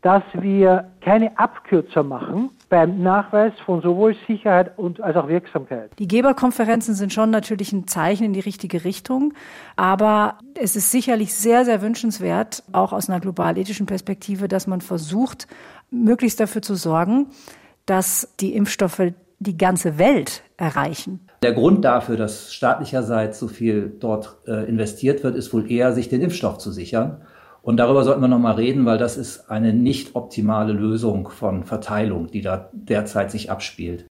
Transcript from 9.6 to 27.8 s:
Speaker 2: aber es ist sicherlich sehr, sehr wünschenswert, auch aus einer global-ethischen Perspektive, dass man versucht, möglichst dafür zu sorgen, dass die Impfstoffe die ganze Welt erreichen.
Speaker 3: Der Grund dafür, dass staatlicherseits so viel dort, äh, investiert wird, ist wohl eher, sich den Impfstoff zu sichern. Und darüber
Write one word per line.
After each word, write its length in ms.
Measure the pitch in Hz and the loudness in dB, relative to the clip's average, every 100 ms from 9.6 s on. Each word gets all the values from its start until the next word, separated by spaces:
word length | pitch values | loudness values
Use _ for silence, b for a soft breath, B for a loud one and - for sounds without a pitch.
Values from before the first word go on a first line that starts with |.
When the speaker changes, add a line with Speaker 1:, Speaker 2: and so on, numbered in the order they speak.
| B - | B 0
Speaker 2:
aber 600 | 185 190 214 214 208 - 254 285 | 2 4 4 4 2 -2 -16 -6
es 180 | 220 | -4
ist 160 | 214 180 | -2 0
sicherlich 420 | 254 247 233 208 | 0 0 0 0
sehr, 300 | - 208 233 | -2 4 4
sehr 180 | 247 214 | 4 2
wünschenswert, 840 | 208 226 233 202 180 175 220 - - | 0 -2 -4 -2 -2 -2 -2 -8 -4
auch 200 | 190 190 | -2 0
aus 160 | 196 180 | -2 -4
einer 120 | 180 | -4
global-ethischen 680 | 185 175 170 170 190 202 196 | -4 -2 -2 -2 -4 -4 -4
Perspektive, 600 | 190 - 196 - 196 196 | -4 -6 -8 -6 -6 -2
dass 180 | 190 190 | -4 -4
man 140 | 185 | -6
versucht, 680 | 175 175 156 190 254 - - B B B _ | -4 -8 -4 -2 -2 -4 -20 B B B _
möglichst 480 | 240 220 240 240 - | 0 2 4 2 0
dafür 220 | 214 214 | -2 -2
zu 120 | 196 | -4
sorgen, 540 | 190 165 160 175 247 277 B B B B B - | -4 0 0 2 2 0 B B B B B -2
dass 480 | 190 190 - - - | 0 0 -4 -6 -6
die 160 | 190 214 | -4 0
Impfstoffe 560 | 202 - 190 - 180 180 _ _ | -2 0 -2 0 -2 -2 _ _
die 180 | 202 165 | -8 0
ganze 420 | 185 185 175 151 | 2 2 -2 4
Welt 440 | 202 262 - - _ - | 4 4 0 -10 _ -6
erreichen. 720 | 165 143 139 160 - 185 _ _ | -4 -2 -4 -4 -10 -12 _ _
Speaker 3:
Der 80 | 123 | 0
Grund 320 | 117 139 190 | 4 4 6
dafür, 320 | 131 123 120 113 | 4 2 0 -2
dass 360 | 107 - - | -2 -6 -14
staatlicherseits 880 | - 123 131 135 131 110 113 107 107 | -4 0 0 -2 -4 -2 -2 -2 -6
so 80 | 117 | -10
viel 500 | - 113 107 101 - | -2 0 0 -2 -6
dort, 360 | 117 107 107 - - | -4 -4 -6 -16 -8
äh, 200 | 110 110 | -6 -2
investiert 540 | 113 107 - 131 139 | -2 -2 -2 0 0
wird, 140 | 131 - | -2 -4
ist 160 | - | -2
wohl 160 | 113 110 | -4 0
eher, 220 | 120 127 | 2 2
sich 160 | 120 117 | 0 -2
den 140 | 127 | 0
Impfstoff 360 | 175 170 98 - | 0 -2 -4 -4
zu 140 | 107 | -10
sichern. 520 | 92 87 113 131 - b b b b | -10 -4 -2 -2 -6 b b b b
Und 120 | - | 0
darüber 260 | 117 | 2